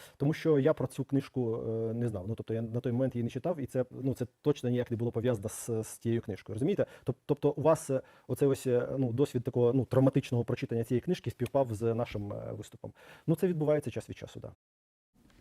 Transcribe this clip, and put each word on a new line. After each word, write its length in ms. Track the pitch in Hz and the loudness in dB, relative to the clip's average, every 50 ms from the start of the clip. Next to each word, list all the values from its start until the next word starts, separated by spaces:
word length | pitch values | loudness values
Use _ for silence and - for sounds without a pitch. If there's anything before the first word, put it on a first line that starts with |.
| - - - - | -20 -20 -6 0
Тому 160 | 139 143 156 | 0 2 2
що 260 | - - 165 156 139 | 2 4 4 4 6
я 140 | 131 156 151 | 6 4 4
про 140 | - 139 127 | 2 0 -4
цю 160 | - - 135 | -4 -6 -4
книжку, 600 | - 135 135 131 - - 127 123 113 113 120 120 117 | 0 0 0 0 -2 -2 -2 -2 0 -2 -2 -4 -4
е, 260 | 110 113 113 113 113 | -2 -2 -2 -2 -2
не 140 | 120 120 120 | -2 -2 -2
знав. 180 | 107 95 90 104 | -2 -4 -4 -6
Ну, 80 | 113 | -6
тобто 180 | - 110 - 110 | -6 -6 -4 -4
я 80 | 113 | -4
на 180 | 117 110 110 117 | -4 -4 -4 -4
той 120 | - 127 | -2 0
момент 240 | 117 123 131 127 123 | 0 2 0 0 0
її 80 | 120 117 | -2 -2
не 60 | 117 | -2
читав, 300 | - 127 - 165 180 147 | -4 -4 -2 -2 -2 -2
і 60 | 131 | -4
це, 200 | - - 131 123 - | -4 -2 -2 -2 -2
ну, 220 | 123 123 127 135 120 | -4 -4 -2 -2 -2
це 120 | - 123 - _ _ | -2 -4 -8 _ _
точно 280 | - 147 139 - - 123 | 0 0 0 2 0 0
ніяк 220 | 123 123 120 - | 0 0 0 0
не 60 | 120 107 | -2 -2
було 140 | 117 117 | -2 -2
пов'язано 380 | - 117 107 123 123 104 98 107 | -2 0 0 0 0 0 -2 -6
з, 340 | - - - - 117 110 113 | -8 -8 -6 -4 -4 -4 -4
з 140 | - - - | -6 -8 -6
тією 240 | - 117 117 113 | -2 0 0 0
книжкою, 320 | - - 95 - - - 104 | -2 -4 -8 -10 -8 -8 -6
розумієте? 320 | 107 131 170 202 - 123 - - - - | -2 -2 0 0 0 -2 -2 -4 -8 -8
Тоб-, 100 | - 127 - _ | -8 -8 -4 _
тобто 240 | - 143 - - 143 | -4 -2 0 0 0
у 120 | 147 - | 0 2
вас, 280 | 131 156 160 151 - - | 4 4 4 4 2 -2
е, 120 | 135 127 - - - - _ - | -2 -2 -4 -6 -16 -16 _ -6
оцей 200 | 127 - 147 139 | -2 2 2 2
ось, 200 | 135 - - 131 | 2 2 0 2
е, 200 | 120 123 123 - 127 135 | 2 2 2 0 0 0
ну, 140 | 135 123 | 0 0
досвід 320 | 113 120 143 - - 123 117 | 2 2 0 2 0 -2 -4
такого, 300 | 127 - 123 120 120 123 | -2 2 2 4 4 4
ну, 120 | 135 117 | 4 2
травматичного 580 | - - 131 131 135 - - - - 127 120 117 | 2 4 4 6 6 4 2 2 0 0 0 0
прочитання 400 | - 123 - - - 120 117 117 | 0 -2 -4 -4 -2 -2 -2 0
цієї 180 | - 127 117 | 0 0 0
книжки 300 | - - 180 - - 123 | 0 0 -2 -2 -2 -4
співпав 420 | - - 123 110 - 139 135 117 107 | -4 -4 -2 0 2 0 0 0 -2
з 200 | 98 117 113 113 | -2 0 0 0
нашим, 400 | 113 120 - - 104 104 101 110 | 0 -2 -4 -4 -6 -6 -6 -8
е, 180 | 110 113 117 | -8 -8 -8
виступом. 400 | 113 107 110 - - - - 110 - - - - - - - - | -10 -10 -12 -14 -16 -16 -14 -16 -16 -18 -20 -20 -20 -6 -2 0
Ну, 80 | 160 | 0
це 120 | - - 185 | 2 2 0
відбувається 440 | 175 151 151 147 151 147 - 123 | 2 2 2 2 2 2 0 -2
час 180 | - 113 - - | -6 -6 -8 -8
від 80 | 101 - | -10 -14
часу, 220 | - - - 117 | -14 -14 -12 -12
да. 120 | 110 - - _ _ _ _ _ _ _ _ _ _ _ _ _ _ _ _ - | -14 -14 -16 _ _ _ _ _ _ _ _ _ _ _ _ _ _ _ _ -20